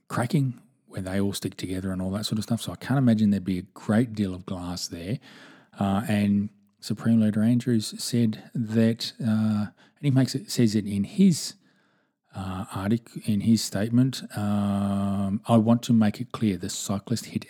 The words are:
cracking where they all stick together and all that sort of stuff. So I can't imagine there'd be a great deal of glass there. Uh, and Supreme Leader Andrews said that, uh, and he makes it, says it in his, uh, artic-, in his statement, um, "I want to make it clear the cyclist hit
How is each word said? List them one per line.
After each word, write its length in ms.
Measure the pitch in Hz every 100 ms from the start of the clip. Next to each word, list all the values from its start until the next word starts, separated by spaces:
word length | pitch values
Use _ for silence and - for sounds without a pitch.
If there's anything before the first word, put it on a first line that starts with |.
| _
cracking 520 | - 120 156 131 123 _ _ _
where 160 | -
they 180 | 92 98
all 120 | 98
stick 240 | 92 - -
together 360 | 90 95 95
and 100 | 92
all 80 | 92
that 160 | 98 107
sort 120 | 110
of 60 |
stuff. 160 | 104 113
So 120 | -
I 40 | 87
can't 220 | - 135
imagine 320 | 123 110 107
there'd 140 | 98
be 140 | 90 90
a 40 |
great 520 | 87 - - 107 127
deal 200 | 107 98
of 100 | 92
glass 440 | - 92 87 87 -
there. 320 | 85 85 131 - - - - _ -
Uh, 240 | 98 98 -
and 420 | 104 104 101 104 - _ _
Supreme 400 | - 107 117 113
Leader 220 | 107 107
Andrews 520 | 110 120 123 113 - -
said 480 | - 120 113 107 -
that, 580 | - 110 113 113 113 - -
uh, 460 | 117 110 107 107 101
and 320 | - _ _
he 80 | 143
makes 240 | 131 131
it, 160 | 110 101
says 240 | - 117
it 100 | 107
in 200 | 101 101
his, 500 | 98 - 190 160 - - _ _ _ _ _ _ _
uh, 320 | - 95 92 92
artic-, 520 | 95 98 117 - 165 -
in 140 | 104
his 220 | 107 110
statement, 600 | - 98 113 120 131 127 - -
um, 1040 | 104 104 101 101 101 98 101 98 98 101 -
"I 100 | 117
want 260 | 110 120
to 80 | -
make 280 | 113 107 -
it 100 | 120
clear 280 | - 110 87
the 100 | 95
cyclist 580 | - - 98 - 113 -
hit 200 | 101 -